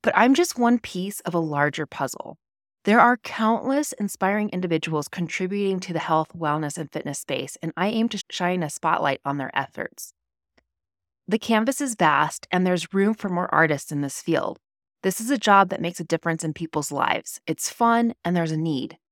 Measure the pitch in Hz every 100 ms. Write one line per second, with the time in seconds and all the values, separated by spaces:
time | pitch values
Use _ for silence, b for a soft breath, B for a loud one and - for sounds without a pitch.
0 | - - 240 269 349 - 240 240 - 185
1 | 190 - - 170 160 143 147 139 147 -
2 | 135 - - - _ _ _ _ - 226
3 | 240 240 - - 220 233 240 277 294 -
4 | 202 - 196 208 208 180 185 160 165 156
5 | 143 - 165 - 185 202 196 190 185 165
6 | - 160 160 170 156 151 151 156 147 151
7 | - 139 - 135 135 - 165 160 190 226
8 | 226 202 - - 175 180 151 - 165 165
9 | 143 139 139 143 135 - 135 - - -
10 | - _ _ _ _ _ _ _ _ _
11 | _ _ - 214 - 220 226 - 277 226
12 | 160 143 151 - - 180 180 180 165 196
13 | 196 220 202 175 180 156 160 143 - 147
14 | 143 - - 156 - - _ _ _ _
15 | 190 180 226 269 214 196 196 - 170 175
16 | 170 165 170 165 165 147 165 151 143 139
17 | - - - - - 160 - - 233 233
18 | 233 - 170 175 160 156 160 139 - -
19 | _